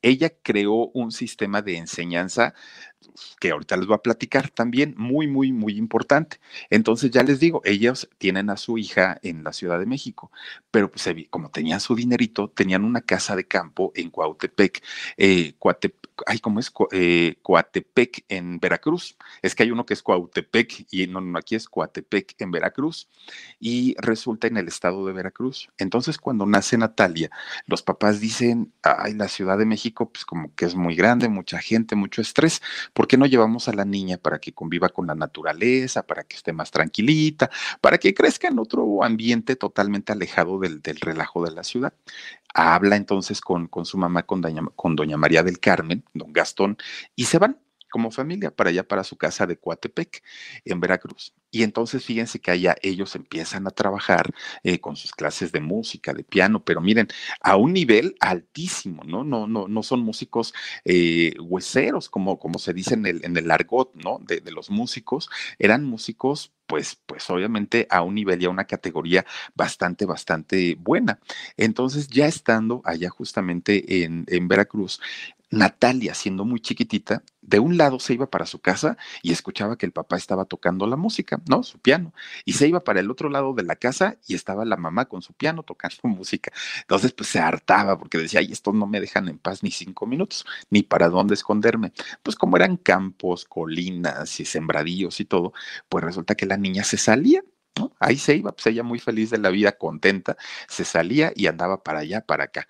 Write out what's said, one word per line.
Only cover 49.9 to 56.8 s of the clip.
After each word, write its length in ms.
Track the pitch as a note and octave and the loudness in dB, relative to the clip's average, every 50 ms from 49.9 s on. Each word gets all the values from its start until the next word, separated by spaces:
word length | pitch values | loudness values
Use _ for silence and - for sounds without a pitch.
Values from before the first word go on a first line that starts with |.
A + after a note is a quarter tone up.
| - - E3+ - - - - - - - - - - - - | -6 -6 -8 -8 -10 -18 -20 -20 -20 -20 -18 -18 -18 -12 -8
en 160 | - F#2 F2 | -8 -4 -2
Veracruz. 540 | F2 F2+ F#2 F#2 - - - - - - _ _ _ _ | 0 0 0 0 -2 -6 -16 -16 -18 -20 _ _ _ _
Y 140 | - A2 A2+ | -2 0 0
entonces 420 | G#2+ G#2 - A#2 A#2+ - B2+ - | 0 0 -2 -4 -2 -4 -6 -6
fíjense 340 | - A#2 A2+ A#2 A2+ - - | -4 -4 -4 -4 -6 -8 -4
que 120 | - - | 0 0
allá 240 | F2+ F2+ F2+ F2+ E2 - - | 2 4 4 2 2 2 0
ellos 320 | G2 F#2+ F2 G2 - - | -4 -4 -4 -4 -6 -8
empiezan 500 | - - - - E3 E3 - - F#2+ G2 | -12 -12 -10 -8 -8 -8 -8 -8 -8 -8
a 60 | F#2+ | -6
trabajar, 600 | - - G#2 G2 G2 G2+ - - F#2+ E2+ F2 - - - - - - - | -4 -2 -2 -2 -2 -2 2 2 4 4 4 0 -4 -8 -12 -16 -14 -4
eh, 180 | - F#2 F2+ E2+ | -2 0 0 0
con 160 | - - D2 | -2 -8 -12
sus 160 | - - - | -12 -14 -14
clases 400 | - - D#2 D2 - - F#2+ E2 | -8 -6 -6 -4 -4 -4 -6 -4
de 80 | - D#2 | -4 -4
música, 540 | D2+ D2+ F#2 A2+ A2 - - - - - C#2 | -4 -4 -4 -4 -6 -8 -10 -10 -8 -8 -8
de 100 | - - | -8 -8
piano, 400 | - - F#2+ F#2 G2 A2 A#2+ - | -2 2 4 4 4 4 2 0
pero 180 | - E2+ E2 | 0 0 2